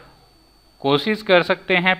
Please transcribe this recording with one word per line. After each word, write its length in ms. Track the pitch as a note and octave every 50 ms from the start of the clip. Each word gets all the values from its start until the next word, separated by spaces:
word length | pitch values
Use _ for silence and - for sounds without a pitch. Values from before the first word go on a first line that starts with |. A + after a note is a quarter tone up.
| - - - _ _ _ _ _ _ _ _ _ _ _ _ -
कोशिश 400 | - C3+ C#3+ C#3+ - A3 G#3+ G#3
कर 200 | - - F#3 F3 E3
सकते 340 | - F#3 F3+ - - F#3
हैं 180 | F3+ F3 F#3 F#3